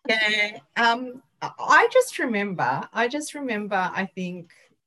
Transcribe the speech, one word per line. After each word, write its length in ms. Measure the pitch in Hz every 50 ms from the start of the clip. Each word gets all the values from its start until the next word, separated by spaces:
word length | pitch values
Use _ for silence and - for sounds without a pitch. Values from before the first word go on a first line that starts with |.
| - -
Yeah, 480 | 220 220 214 208 214 214 208 208 208 - - _ -
um, 460 | - 233 233 233 247 254 254 247 - - _ _ -
I 460 | - - - - - - 294 311 440 453 -
just 260 | 508 494 - - -
remember, 640 | 330 269 220 202 202 208 190 156 135 120 131 160 220 -
I 160 | - 214 233 240
just 280 | 262 294 294 - -
remember, 400 | 294 285 254 220 208 208 202 208
I 300 | 190 185 180 - - 196 190 -
think, 360 | 190 185 180 180 180 170 - _ _ _ _ _ _ _